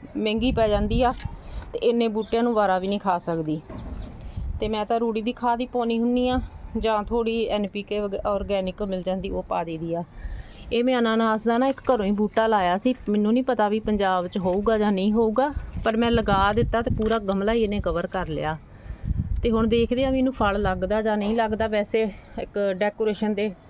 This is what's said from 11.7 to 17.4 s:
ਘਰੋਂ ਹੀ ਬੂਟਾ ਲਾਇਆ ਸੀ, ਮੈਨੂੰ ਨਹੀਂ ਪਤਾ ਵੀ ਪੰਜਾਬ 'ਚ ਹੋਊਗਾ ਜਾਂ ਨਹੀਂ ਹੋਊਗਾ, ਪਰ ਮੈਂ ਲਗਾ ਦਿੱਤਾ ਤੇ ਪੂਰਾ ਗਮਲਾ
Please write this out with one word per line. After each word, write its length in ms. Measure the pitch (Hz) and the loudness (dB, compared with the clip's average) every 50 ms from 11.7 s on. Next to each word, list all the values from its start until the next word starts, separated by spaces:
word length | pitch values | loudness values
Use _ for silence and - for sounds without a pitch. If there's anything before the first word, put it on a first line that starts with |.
| 269 - - | 0 0 0
ਘਰੋਂ 220 | - 262 226 202 | 2 2 2 2
ਹੀ 40 | 190 208 | 2 2
ਬੂਟਾ 340 | 196 214 208 - 226 220 | 2 0 0 2 2 2
ਲਾਇਆ 300 | 226 220 208 185 175 175 196 | 4 4 4 4 2 2 2
ਸੀ, 160 | 208 254 254 - - - | 2 0 0 0 -2 -2
ਮੈਨੂੰ 240 | 208 214 208 208 226 | 0 2 2 2 2
ਨਹੀਂ 100 | 247 262 | 2 2
ਪਤਾ 240 | 262 247 214 214 208 | 2 2 2 2 2
ਵੀ 120 | 208 220 | 0 0
ਪੰਜਾਬ 460 | 220 220 214 202 202 190 185 180 175 | 0 0 0 2 2 2 2 2 0
'ਚ 120 | 180 - 208 | -2 -2 -2
ਹੋਊਗਾ 380 | 175 185 180 196 208 220 226 214 | 0 0 0 2 2 2 2 4
ਜਾਂ 140 | 208 208 202 | 4 2 2
ਨਹੀਂ 200 | 190 190 214 208 | 2 2 2 4
ਹੋਊਗਾ, 380 | 226 233 220 214 233 262 302 277 - - - - - - | 4 2 2 2 2 2 0 0 -4 -8 -8 -6 -4 -2
ਪਰ 120 | 226 220 | 0 0
ਮੈਂ 140 | 220 240 233 | 2 2 2
ਲਗਾ 420 | 233 233 214 208 202 190 196 202 214 | 2 2 2 2 4 4 4 4 4
ਦਿੱਤਾ 300 | 220 240 - - 226 233 | 2 0 2 0 0 0
ਤੇ 80 | 247 - | -2 -2
ਪੂਰਾ 260 | - 220 214 226 226 | 0 0 0 0 0
ਗਮਲਾ 320 | 208 190 196 190 | 0 0 0 0